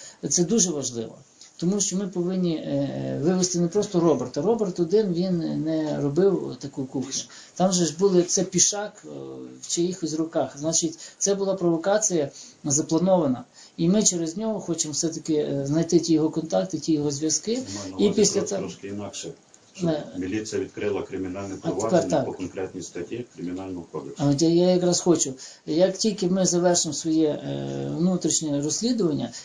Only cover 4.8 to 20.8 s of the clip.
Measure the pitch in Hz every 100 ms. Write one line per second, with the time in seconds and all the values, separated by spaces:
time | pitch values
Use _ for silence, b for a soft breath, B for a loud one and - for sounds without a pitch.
4.8 | 165 202 208 170 185 175 156 147 156 160
5.8 | 151 147 143 143 196 175 139 131 139 -
6.8 | 131 139 123 - - B B - 190 180
7.8 | 165 147 202 180 170 - 180 175 - 208
8.8 | 208 - 156 143 135 131 127 127 - -
9.8 | 175 180 160 156 160 160 135 143 151 160
10.8 | 165 - B B 196 196 196 190 175 165
11.8 | 180 208 208 175 143 B B B 156 139
12.8 | 151 160 180 185 147 123 - B B -
13.8 | 170 208 208 175 165 165 220 208 - 160
14.8 | 151 143 165 147 - 151 147 139 139 156
15.8 | 165 175 160 156 156 160 156 190 185 151
16.8 | 156 156 147 139 156 156 - 240 262 -
17.8 | - - 202 - 202 202 175 196 - -
18.8 | 98 101 101 - - - _ _ _ -
19.8 | 175 151 113 - 92 107 110 101 95 -